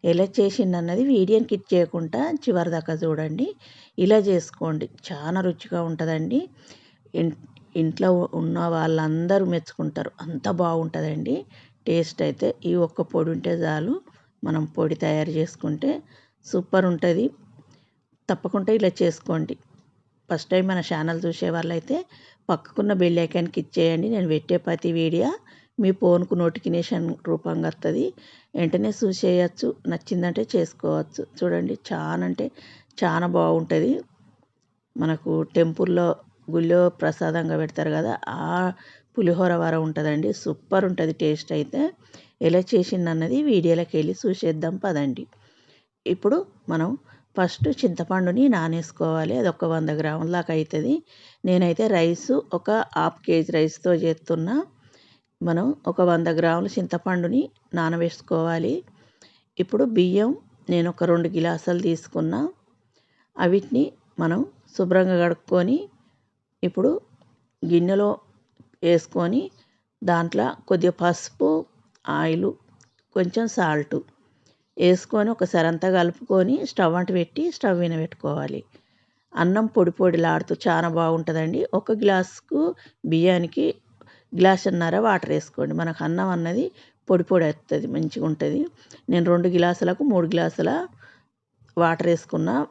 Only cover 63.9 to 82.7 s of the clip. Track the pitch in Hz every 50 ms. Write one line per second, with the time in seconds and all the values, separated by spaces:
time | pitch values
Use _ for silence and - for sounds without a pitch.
63.9 | - _ _ _ _ - 170 165 165 202 277 403 _ _ _ _ - - 190 180
64.9 | 185 190 185 185 185 175 175 175 170 - _ - 180 180 180 190 254 320 403 403
65.9 | _ _ _ _ _ _ _ _ _ _ _ _ _ _ - 180 185 - 190 269
66.9 | 320 427 - _ _ _ _ _ _ _ _ _ _ _ - 165 170 170 170 180
67.9 | 196 196 208 202 208 - _ _ _ _ _ _ _ _ - _ _ _ - 170
68.9 | 170 165 - - - 180 175 170 208 262 381 381 _ _ _ _ _ _ _ _
69.9 | _ _ - 185 175 170 170 170 - - 226 - - - - - 190 180 170 180
70.9 | 175 - - 175 170 - - - _ _ 277 285 311 320 - _ _ _ _ _
71.9 | _ _ _ - 147 151 156 165 160 170 185 196 - _ _ _ _ _ - _
72.9 | _ _ _ _ _ 190 185 180 - 226 226 220 - - 190 160 151 151 143 -
73.9 | - 151 - _ _ _ _ _ _ _ _ _ _ _ _ _ _ - 180 175
74.9 | 180 180 - - - 214 208 220 233 - 180 180 - 175 165 165 165 165 180 190
75.9 | 185 185 175 175 175 - 262 - 202 190 185 196 262 339 403 269 - - 190 165
76.9 | 165 175 180 180 190 180 170 - _ - 311 349 311 - - 214 185 175 175 170
77.9 | 165 160 160 160 - _ - 147 147 151 143 143 139 143 - _ _ - _ _
78.9 | _ _ _ _ _ _ _ _ - - 170 175 190 214 220 220 - 240 185 170
79.9 | 175 - 185 185 165 165 165 165 160 160 - - - - - 208 170 160 170 170
80.9 | 160 170 170 160 165 165 160 165 160 160 160 160 180 269 370 - - - - -
81.9 | 220 214 - 202 196 185 185 - - - _ _ - 285 302 349